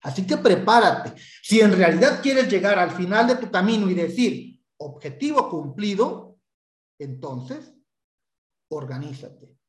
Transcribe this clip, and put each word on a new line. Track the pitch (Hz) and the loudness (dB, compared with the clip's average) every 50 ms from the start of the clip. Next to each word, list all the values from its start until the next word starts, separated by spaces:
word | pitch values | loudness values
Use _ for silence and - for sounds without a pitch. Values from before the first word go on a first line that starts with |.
Así | _ 143 - - 190 | _ -8 -8 -6 -4
que | - - | -4 -4
prepárate. | - - 240 185 - - 214 226 240 214 175 - - - - - - - - - - | 2 4 4 4 4 4 4 4 6 6 4 2 0 -6 -12 -14 -18 -20 -20 -20 -20
Si | - - 208 226 | -2 2 4 6
en | 220 208 | 6 6
realidad | 185 185 185 165 160 165 214 285 262 - | 6 6 4 4 4 4 4 2 2 0
quieres | - 277 269 262 247 180 | -2 0 2 2 2 2
llegar | 190 185 175 202 202 | 0 0 2 2 2
al | 190 180 160 | 2 0 -2
final | 135 - 180 180 202 220 233 | -2 -6 -6 -2 0 2 2
de | 240 254 | 2 0
tu | 247 247 190 | -2 -4 -4
camino | - 185 185 214 226 214 202 190 | -2 0 0 2 2 0 0 0
y | 180 | 0
decir, | 175 170 151 131 - 247 208 - 123 - - - _ _ _ _ | -2 -2 -4 -2 -2 -2 -2 -2 -6 -12 -16 -20 _ _ _ _
"Objetivo | _ 151 147 - - - 147 131 - - 294 302 269 - - | _ -16 -16 -16 -14 -16 -16 -12 -8 -6 -2 -2 -2 -2 -2
cumplido", | 180 156 147 139 131 - 208 208 202 190 240 294 - - - - _ _ _ _ _ _ _ _ _ _ _ _ _ _ | -6 -10 -10 -10 -10 -6 -6 -6 -2 -2 -2 -2 -4 -12 -16 -20 _ _ _ _ _ _ _ _ _ _ _ _ _ _
entonces | 147 135 131 131 147 147 131 123 127 127 262 311 - - _ _ _ _ _ _ _ _ _ _ _ _ _ _ _ _ _ _ _ _ | -14 -14 -14 -14 -14 -12 -12 -12 -12 -12 -14 -16 -16 -20 _ _ _ _ _ _ _ _ _ _ _ _ _ _ _ _ _ _ _ _
organízate. | 156 151 139 131 131 127 143 151 131 - - - - _ - _ _ _ _ | -12 -12 -10 -10 -12 -12 -12 -12 -14 -16 -18 -20 -20 _ -20 _ _ _ _